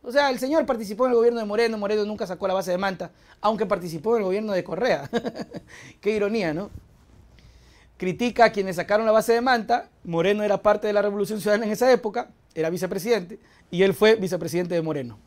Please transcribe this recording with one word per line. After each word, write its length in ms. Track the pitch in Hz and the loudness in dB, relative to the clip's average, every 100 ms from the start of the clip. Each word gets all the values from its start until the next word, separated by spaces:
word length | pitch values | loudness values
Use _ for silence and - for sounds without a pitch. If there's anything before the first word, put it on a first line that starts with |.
O 80 | - | 0
sea, 180 | 254 285 | 2 2
el 80 | 254 | 0
señor 300 | 262 320 294 | 0 0 0
participó 380 | 247 202 208 254 | -2 -4 0 2
en 60 | |
el 60 | 240 | 4
gobierno 220 | 233 233 | 4 2
de 80 | 214 | -2
Moreno, 300 | 208 233 220 | 0 0 0
Moreno 260 | 202 214 208 | -2 0 -2
nunca 220 | 208 196 | -4 -8
sacó 200 | 180 196 | -4 -2
la 60 | |
base 160 | 185 180 | -2 0
de 80 | 180 | 0
Manta, 340 | 196 185 175 _ _ - | -2 -4 -10 _ _ -2
aunque 240 | 208 214 202 | -2 0 -2
participó 460 | 196 175 160 214 | -2 -4 -6 0
en 60 | 240 | 0
el 60 | 190 | 0
gobierno 280 | 190 220 | -2 -2
de 100 | 190 | -4
Correa. 460 | - 165 247 160 139 233 226 - - - | -4 -4 0 0 -2 -4 -4 -10 -12 -14
<laughs> 440 | - - - - | -18 -20 -20 -6
Qué 120 | 202 | -2
ironía, 420 | 220 202 226 175 | 0 0 0 -2
¿no? 160 | 151 202 - - _ _ - - - - - - _ _ _ | -4 -8 -12 -20 _ _ -20 -20 -20 -20 -20 -20 _ _ _
Critica 480 | 185 180 240 220 226 | -6 -2 -2 4 4
a 60 | |
quienes 240 | 214 190 175 | 4 -4 -4
sacaron 300 | 170 208 220 | 0 0 4
la 40 | |
base 220 | 220 214 | 2 4
de 80 | 233 | 2
Manta, 480 | 254 240 214 240 - _ | 4 0 2 -2 -2 _
Moreno 400 | - 165 175 208 | -6 0 2 2
era 180 | 208 196 | 0 2
parte 240 | 208 208 214 | 2 2 2
de 80 | |
la 80 | 208 | 0
Revolución 400 | 208 202 202 214 | 0 -2 -4 -4
Ciudadana 240 | 202 208 220 | 0 0 0
en 60 | |
esa 200 | 214 247 | 0 4
época, 380 | 254 226 220 247 - _ | 4 2 -6 -10 -16 _
era 160 | - 160 | -6 -4
vicepresidente, 720 | 175 180 196 190 226 175 226 _ _ _ | -4 -4 -6 0 -2 -2 -16 _ _ _
y 100 | 175 | 2
él 140 | 190 190 | 2 6
fue 200 | 214 220 | 4 4
vicepresidente 600 | 185 175 170 170 180 175 | 2 -4 -4 -4 -2 -2
de 60 | |
Moreno. 340 | 160 156 120 107 | -2 -6 -8 -14